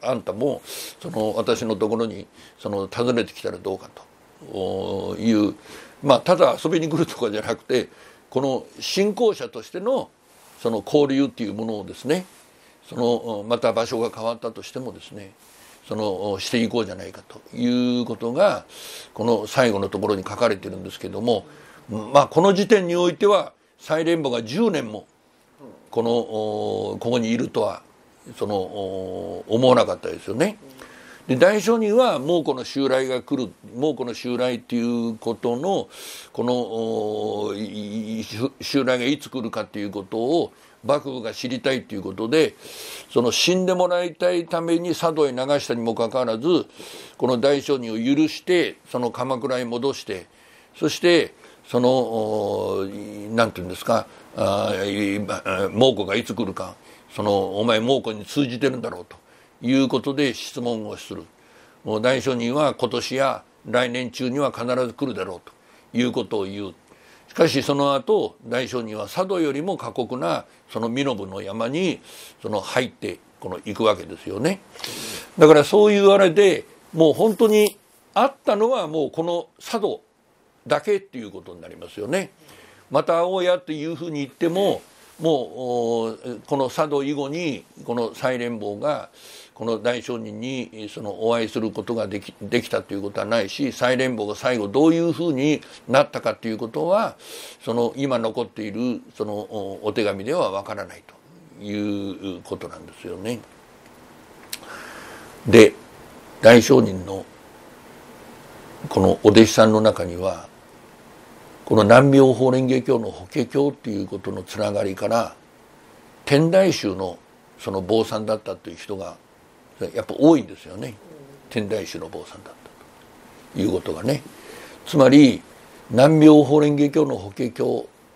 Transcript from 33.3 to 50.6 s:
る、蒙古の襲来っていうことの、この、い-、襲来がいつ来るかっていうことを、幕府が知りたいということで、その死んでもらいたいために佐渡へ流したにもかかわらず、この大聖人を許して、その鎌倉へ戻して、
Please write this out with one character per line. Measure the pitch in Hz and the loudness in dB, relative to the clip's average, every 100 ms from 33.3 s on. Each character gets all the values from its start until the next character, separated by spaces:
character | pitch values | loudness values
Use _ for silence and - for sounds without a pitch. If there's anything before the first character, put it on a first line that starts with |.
| 135 | -4
る、 | 104 - - 117 | -4 -8 -16 -4
蒙 | 151 | -4
古 | 135 123 | -2 -8
の | |
襲 | 107 123 123 | -8 -6 -2
来 | 127 120 | -2 -4
っ | |
て | - 120 | -4 -4
い | |
う | 117 120 117 110 | -2 -2 -4 -6
こ | 117 113 | -6 -4
と | 123 120 | -2 -2
の、 | 185 180 - - - - - | -2 -2 -4 -14 -18 -18 -16
こ | - 120 123 113 113 113 110 107 107 107 104 104 | -6 -2 -2 -4 -4 -4 -4 -4 -4 -4 -4 -6
の、 | 101 | -6
い-、 | 107 104 104 110 107 110 107 107 131 - | -8 -10 -10 -8 -8 -8 -8 -6 -8 -8
襲 | - 139 127 | -4 -2 0
来 | 127 | -2
が | 123 | -2
い | 147 | -4
つ | - | -6
来 | 135 | -10
る | 110 | -8
か | 113 | -8
っ | 101 | -8
て | 104 | -8
い | |
う | 101 | -8
こ | 101 | -8
と | 92 113 | -6 -4
を、 | 123 165 117 _ _ _ | 0 0 -2 _ _ _
幕 | 110 147 139 | -2 -2 -2
府 | 127 | -10
が | 113 | -10
知 | - 123 | -8 -8
り | 123 | -4
た | 139 | -2
い | 131 | -2
と | - 104 | -4 -10
い | |
う | |
こ | 95 | -8
と | 95 110 | -6 0
で、 | 156 123 - - - - - - | 2 2 -2 -20 -18 -16 -16 -2
そ | 131 | 2
の | 120 | 2
死 | - 170 185 | 2 2 2
ん | 185 | 2
で | |
も | 180 180 | 2 2
ら | 175 | 0
い | 175 156 | -4 -2
た | 180 | 0
い | 175 165 | 0 -2
た | 170 | -4
め | 165 170 | 0 -2
に | 175 | 0
佐 | 151 170 | -2 0
渡 | 156 147 | 2 0
へ | |
流 | 123 135 143 | 0 0 0
し | - | 0
た | |
に | 117 | -4
も | 117 110 | -2 -2
か | 113 | -2
か | 131 | 0
わ | 120 | -2
ら | 113 | -2
ず、 | 151 165 104 - - - - - | 2 0 0 -12 -20 -18 -20 -4
こ | 127 | 0
の | 123 | 2
大 | 139 143 | 2 2
聖 | 135 135 | 0 -2
人 | 117 | -2
を | 110 | -4
許 | 120 139 151 | 0 2 2
し | - | -2
て、 | - 180 117 - - | 0 0 0 -4 -10
そ | 127 | -4
の | 120 | -4
鎌 | 120 127 131 | -4 -6 -4
倉 | 131 127 | -4 -4
へ | 120 | -4
戻 | 120 135 | -4 -4
し | 123 - | -4 -8
て、 | 95 82 _ - - | -12 -12 _ -20 -20